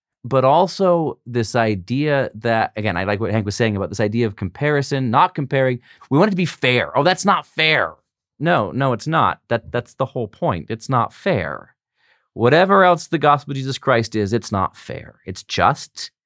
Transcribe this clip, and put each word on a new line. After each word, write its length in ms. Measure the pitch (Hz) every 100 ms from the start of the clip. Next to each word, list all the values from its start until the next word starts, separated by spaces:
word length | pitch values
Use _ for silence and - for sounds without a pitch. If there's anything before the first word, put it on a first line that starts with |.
| _ _
But 200 | 123 131
also 760 | 131 151 185 - 185 170 151 - -
this 280 | 120 110
idea 760 | 123 113 101 87 131 151 139 123 107
that, 360 | 117 113 - 110
again, 200 | 104 87
I 80 |
like 160 | 95 101
what 100 | 110
Hank 120 | 110
was 100 | 104
saying 220 | - 113 101
about 140 | 95
this 100 | 101
idea 260 | 107 117 113
of 80 | 104
comparison, 720 | 98 - 147 147 135 139 127
not 240 | 127 185
comparing. 440 | - 135 135 131 123 _ _ -
We 80 | 139
want 100 | 214
it 20 |
to 40 | 185
be 100 | 175
fair. 500 | - 127 123 76 107
"Oh, 60 |
that's 240 | 160 185 196
not 180 | 175
fair." 500 | - - 156 147 85 - _ _ _ -
No, 320 | 160 170 98
no, 220 | 104 139
it's 140 | 117 151
not. 340 | 160 101 - -
That, 240 | 117 -
that's 220 | 120 -
the 100 | -
whole 240 | 131 135 110
point. 380 | - 165 92 -
It's 220 | 113 -
not 240 | 131 110
fair. 600 | - 196 131 78 67 - _ _ _ _ _ _
Whatever 500 | - 117 151 185 196
else 220 | 180 170 -
the 100 | 165
gospel 360 | 151 143 -
of 40 | 135
Jesus 220 | 131 127
Christ 360 | - 120 110
is, 200 | 107 98
it's 180 | 113 -
not 240 | 98 95 -
fair. 440 | - - - -
It's 180 | - 92
just, 680 | - - 92 147 - - - _